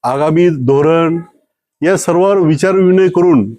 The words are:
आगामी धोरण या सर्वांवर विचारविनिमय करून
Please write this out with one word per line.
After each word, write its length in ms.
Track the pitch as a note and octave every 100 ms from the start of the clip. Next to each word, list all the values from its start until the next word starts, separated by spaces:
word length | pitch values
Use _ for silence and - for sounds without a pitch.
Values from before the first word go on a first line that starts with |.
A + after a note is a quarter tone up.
आगामी 460 | B2 C#3 D3+ D#3+ F3
धोरण 680 | D3+ B2 C#3 D3+ E3 E3 E3 E3+ _ _ _ _ _
या 160 | D4 F#3+
सर्वांवर 400 | - E3+ F#3+ G3+
विचारविनिमय 680 | D#3+ D3+ F#3 F#3+ F#3 F#3 F#3
करून 460 | F3 F3+ C#4+ G#2+